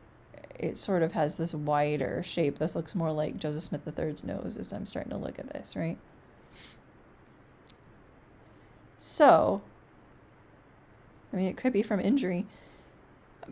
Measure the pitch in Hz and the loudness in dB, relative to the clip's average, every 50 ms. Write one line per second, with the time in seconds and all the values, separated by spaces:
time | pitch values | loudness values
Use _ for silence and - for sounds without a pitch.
0 | - - - - - - - - - - - - - - - - - - 190 175 | -20 -20 -20 -20 -20 -20 -20 -20 -20 -18 -10 -6 -4 -2 -2 0 0 2 2 2
1 | 160 170 - - 156 151 - - 165 170 - 151 147 147 147 147 147 147 151 147 | 2 2 2 2 0 0 0 0 -2 -2 -2 -2 0 2 2 2 2 2 2 0
2 | - - - - 175 - - 175 165 143 143 - 156 175 - 170 165 - - 180 | 0 -2 -2 -2 -4 -2 0 2 2 2 2 0 -2 -2 -2 -2 -4 -4 -2 -2
3 | 165 160 156 151 156 - - - - 151 147 151 - - - 185 - 156 147 - | 0 0 0 0 -2 -2 -4 -4 -4 -4 -2 -2 -2 -2 -2 -4 -6 -6 -4 -4
4 | 160 156 151 - - - - - - - 208 - - - 196 - - - - - | -4 -4 -4 -6 -6 -6 -6 -6 -6 -6 -6 -8 -8 -8 -8 -8 -8 -6 -6 -6
5 | - - - - - - - - - - - - - - - 180 170 160 175 - | -6 -6 -6 -6 -6 -8 -8 -10 -12 -10 -10 -10 -8 -8 -6 -4 -4 -4 -4 -6
6 | - - - - - - - - - - - - - - - - - - - - | -12 -20 -20 -20 -20 -20 -20 -20 -20 -20 -20 -20 -20 -20 -20 -20 -20 -20 -20 -20
7 | - - - - - - - - - - - - - - - - - - - - | -20 -20 -20 -20 -20 -20 -20 -20 -20 -20 -20 -20 -20 -20 -20 -20 -20 -20 -20 -20
8 | - - - - - - - - - - - - - - - - - - - - | -20 -20 -20 -20 -20 -20 -20 -20 -20 -20 -20 -20 -20 -20 -20 -20 -20 -20 -10 -4
9 | - - - - 311 262 175 160 - - 196 202 - - - - - - - - | 0 2 6 8 10 10 10 8 6 4 2 0 -4 -10 -18 -20 -20 -20 -20 -20
10 | - - - - - - - - - - - - - - - - - - - - | -20 -20 -20 -20 -20 -20 -20 -20 -20 -20 -20 -20 -20 -20 -20 -20 -20 -20 -20 -20
11 | - - - - - - - 180 190 190 - - - 254 254 202 220 - 214 190 | -20 -20 -20 -20 -14 -6 -2 -2 0 0 -2 -2 -2 0 2 2 2 2 0 0
12 | - 196 262 269 247 185 180 175 - - - - - - - - - - - - | 2 2 2 2 2 0 -2 -2 -4 -6 -12 -20 -20 -20 -20 -20 -20 -20 -20 -20
13 | - - - - - - - - - - | -20 -20 -20 -20 -20 -20 -20 -18 -18 -16